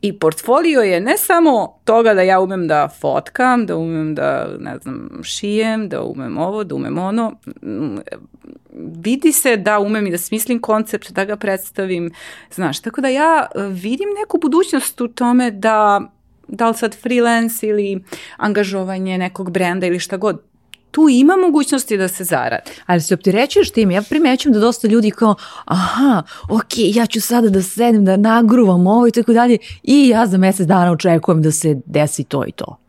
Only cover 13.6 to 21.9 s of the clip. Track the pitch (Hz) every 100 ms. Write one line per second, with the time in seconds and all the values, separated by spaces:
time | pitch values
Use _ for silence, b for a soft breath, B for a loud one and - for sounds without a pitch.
13.6 | 202 185 190 254 403 403 415 320 311 311
14.6 | 381 277 - - 240 - 240 247 247 202
15.6 | 214 220 208 202 - _ _ _ _ 202
16.6 | 233 226 214 208 240 240 233 233 226 226
17.6 | 214 208 202 190 190 B B B 214 208
18.6 | 202 196 185 190 190 185 180 185 185 180
19.6 | 180 180 185 175 - 190 214 - _ _
20.6 | _ - _ - 311 247 277 381 370 302
21.6 | 277 277 262